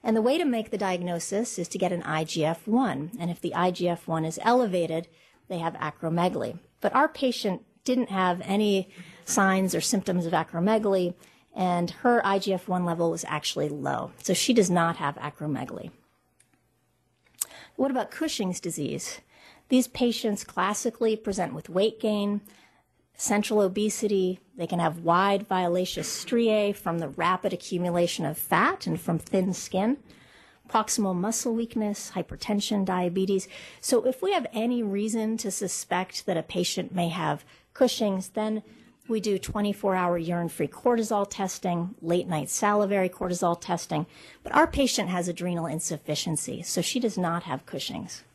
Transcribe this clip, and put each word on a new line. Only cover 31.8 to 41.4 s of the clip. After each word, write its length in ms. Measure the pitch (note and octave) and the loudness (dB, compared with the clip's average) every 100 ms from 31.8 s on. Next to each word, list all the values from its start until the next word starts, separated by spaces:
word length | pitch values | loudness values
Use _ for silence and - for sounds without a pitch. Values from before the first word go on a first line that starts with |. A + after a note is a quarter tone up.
| G#3 G3+ - | -2 -4 -8
hypertension, 720 | F#3+ - E3 - G#3 G3+ G#3 F#3+ | -8 -8 -8 -2 -2 0 0 0
diabetes. 600 | F3+ F3+ F3+ F#3+ F#3+ - - - - | 0 0 0 0 0 -2 -16 -18 -10
So 240 | - A#3+ A3+ | 2 2 2
if 160 | B3+ | 0
we 120 | F#4+ | 0
have 120 | F#4 A#3 | 0 -2
any 300 | - A#3 A#3+ | -2 -2 0
reason 540 | G#3+ G3 G#3+ A3+ A3 A3 | -2 -2 -2 -2 -2 -2
to 120 | G3+ | -4
suspect 760 | - F#3+ - - F3+ F#3 - - | -4 -4 -6 -2 -2 -2 -6 -2
that 100 | F3 | -2
a 60 | |
patient 500 | - F3+ F3 - E3+ | -2 -2 -2 -2 -4
may 160 | F3+ E3+ | -2 -2
have 340 | E3+ D#3 D3 - - _ | -2 -2 -4 -6 -20 _
Cushing's, 560 | - B3+ - G#3+ F#3+ F#3 | 2 2 4 0 0 -4
then 320 | - G#3+ G#3+ - - - _ - | -4 -2 -4 -8 -20 -20 _ -4
we 120 | A3 | -2
do 200 | G#3+ F#3+ | 0 -2
twenty-four 560 | - G#3 G#3 G3+ G3+ F#3 | -2 -2 -2 0 0 2
hour 220 | F3+ F3 | 2 0
urine-free 500 | E3 F3 E3+ - D3 | 0 -2 -2 -2 -6
cortisol 600 | - B3+ A#3 A3 G#3 G3+ | 0 2 2 2 0 0
testing, 680 | - | -2